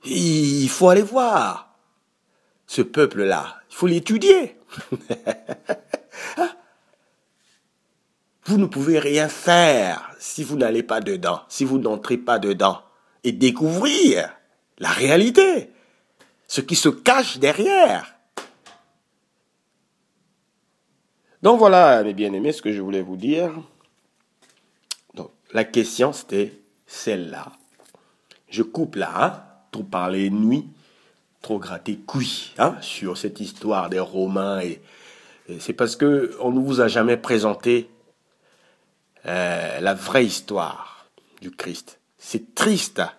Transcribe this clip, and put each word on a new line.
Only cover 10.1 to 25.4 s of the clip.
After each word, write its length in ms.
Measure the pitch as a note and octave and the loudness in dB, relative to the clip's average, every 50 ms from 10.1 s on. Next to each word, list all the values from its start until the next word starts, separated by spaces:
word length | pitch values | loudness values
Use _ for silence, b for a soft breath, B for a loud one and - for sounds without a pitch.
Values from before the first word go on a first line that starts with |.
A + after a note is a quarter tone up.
| - - | -20 -16
si 240 | - - - - D#3 | -14 -14 -10 -10 -8
vous 120 | B2 D3 | -8 -2
n'allez 280 | C#3+ B2+ A2+ A2+ A#2 A#2 | -2 0 0 0 -2 -2
pas 160 | - A2+ A2 | -2 -4 -6
dedans, 420 | G#2+ G2+ G2 F#2 F2 F2 F2 D#2+ - _ | -4 -4 -6 -4 -2 -4 -4 -4 -8 _
si 160 | - - C#3 | -6 -4 -4
vous 140 | C3 C3+ C3 | -2 -2 -2
n'entrez 380 | A#2 A2+ G#2+ G#2 - - B2 A#2+ | -2 -2 -4 -4 -4 -6 -6 -4
pas 200 | B2 - A#2+ A2 | -2 -2 -2 0
dedans 460 | F#2+ G2+ G2 F2 G2 G2 F2+ - b b b b b b b b _ | 0 -2 -2 2 2 2 2 0 b b b b b b b b _
et 80 | B2 | -6
découvrir 1000 | A2 F#2 C3 B2+ A#2+ B2 D#3 D#3 E3 F3+ A3 C#4+ D4 G4 F#4 - B2+ F2+ D#2+ - - _ _ _ _ _ _ _ _ _ | -2 2 2 2 2 2 -2 -2 -2 0 -2 -2 2 4 4 4 4 4 0 -4 -10 _ _ _ _ _ _ _ _ _
la 120 | - G2 | -4 -4
réalité, 840 | E2+ - B2+ C3+ D3 E3+ G#3 A#3+ A#3+ F#4 F#4+ G4 F4+ C4 - - b b b b b b b b b b b b b b b b | -2 0 2 4 4 4 4 6 6 6 6 6 2 0 -4 -8 b b b b b b b b b b b b b b b b
ce 140 | - - | -6 -6
qui 140 | C3+ - E3+ | -4 -2 -2
se 140 | D#3 - D#3 | 2 2 2
cache 500 | C3+ - - - B3 C4+ B3+ - - C3 | 0 2 2 4 4 4 2 -2 -2 0
derrière. 760 | C3 C#3 D3+ E3 G#3 F#4+ G4 F#4+ F4 - G2 F2 D2+ - - _ _ _ _ - - - _ _ _ - - _ _ _ _ _ _ _ _ _ _ _ _ _ _ _ _ _ _ _ _ _ _ _ _ _ _ _ _ _ _ _ _ _ _ _ _ _ _ _ _ _ _ _ _ _ _ _ _ _ _ _ _ _ | 2 2 2 2 0 2 4 6 4 4 4 -2 -6 -10 -20 _ _ _ _ -18 -18 -18 _ _ _ -20 -20 _ _ _ _ _ _ _ _ _ _ _ _ _ _ _ _ _ _ _ _ _ _ _ _ _ _ _ _ _ _ _ _ _ _ _ _ _ _ _ _ _ _ _ _ _ _ _ _ _ _ _ _ _
Donc 160 | - G3 A#3+ A#3 | 4 6 6 8
voilà, 460 | A3 G3+ F#3+ F3+ F3+ D3+ C3 A2+ G#2+ | 8 8 8 10 8 8 8 6 4
mes 100 | G#2+ G2+ | 0 -2
bien-aimés, 380 | F#2+ G#2 G2+ G2 F#2+ G#2+ D3 | -2 -2 -2 -2 -2 -2 -2
ce 100 | D#3 - | -4 -2
que 100 | - G#2 | -4 -6
je 100 | G#2+ G2+ | -4 -4
voulais 200 | F#2+ F#2+ G2 F#2+ | -6 -4 -4 -6
vous 160 | F#2 F#2 F#2 F#2 | -6 -6 -10 -8
dire. 340 | G2 C3 D3+ E3 F3+ E3+ D#3 D#3+ D#3 - _ _ _ _ _ _ _ _ _ _ _ _ _ _ _ _ _ _ _ _ _ _ _ _ - _ _ _ _ | -4 -2 -2 -2 -2 -4 -6 -10 -18 -20 _ _ _ _ _ _ _ _ _ _ _ _ _ _ _ _ _ _ _ _ _ _ _ _ -16 _ _ _ _
Donc, 160 | - F2+ - _ _ | -18 -18 -18 _ _